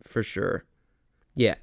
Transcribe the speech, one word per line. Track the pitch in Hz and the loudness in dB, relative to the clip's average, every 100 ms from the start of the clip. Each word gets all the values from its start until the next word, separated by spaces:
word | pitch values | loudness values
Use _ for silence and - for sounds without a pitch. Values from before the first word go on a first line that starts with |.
for | - 117 | -8 -6
sure. | 104 - - - - _ _ _ _ _ _ | -4 -4 -2 -4 -8 _ _ _ _ _ _
Yeah, | - 110 - | 2 2 2